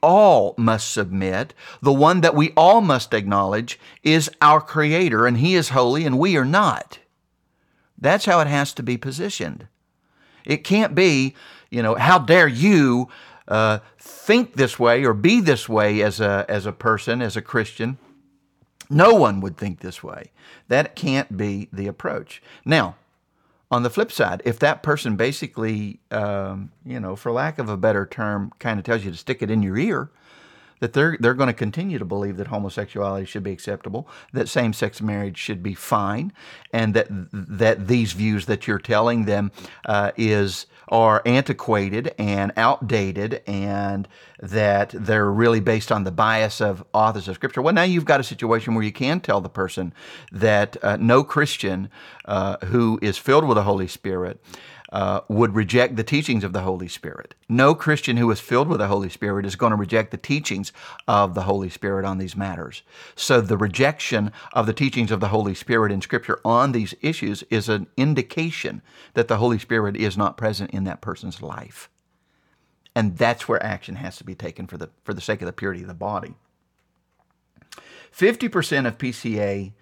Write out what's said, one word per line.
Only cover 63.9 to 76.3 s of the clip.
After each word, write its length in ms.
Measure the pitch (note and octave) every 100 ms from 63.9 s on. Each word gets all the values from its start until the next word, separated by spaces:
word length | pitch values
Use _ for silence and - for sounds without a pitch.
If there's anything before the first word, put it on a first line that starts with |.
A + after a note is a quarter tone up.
| D3+ - A2+ G#2 - -
of 140 | B2 A2
the 60 |
teachings 400 | A2 C#3 B2 A2
of 80 | G#2+
the 80 | G2
Holy 260 | A2 G2+
Spirit 380 | F#2 - A#2 G#2+
in 80 | G2
Scripture 400 | - A#2+ - -
on 280 | - A#2 C#3
these 200 | B2 G#2 -
issues 420 | D3 D#3+ G#2 G#2 -
is 180 | A2+ G#2+
an 180 | G#2+ - -
indication 880 | C3+ D3 B2 - E3 D#3+ - - - - -
that 140 | - A#2
the 80 | A2
Holy 240 | A#2+ A2+
Spirit 340 | - A#2 G#2
is 240 | G2+ G#2 F#2+
not 180 | G2+ -
present 360 | A2 G2+ G2
in 100 | G2
that 160 | F#2+ -
person's 400 | - F2 F#2 -
life. 480 | D2+ C#2 - - - _ _ _ _ _ _ _ _ _ _
And 240 | - G#2+ E2+
that's 300 | A#2 A#2+ -
where 160 | A2+
action 320 | G#2+ F#2+ -
has 220 | F#2 F2+ -
to 80 |
be 100 | -
taken 320 | F#2 E2+ - F#2
for 100 | E2+
the, 140 | D#2 _
for 100 | -
the 60 | F#2+
sake 200 | - G#2+
of 60 | F2
the 60 |
purity 300 | - G2 F2+
of 40 | F2+
the 80 |
body. 400 | E2+ G2 G#2 E2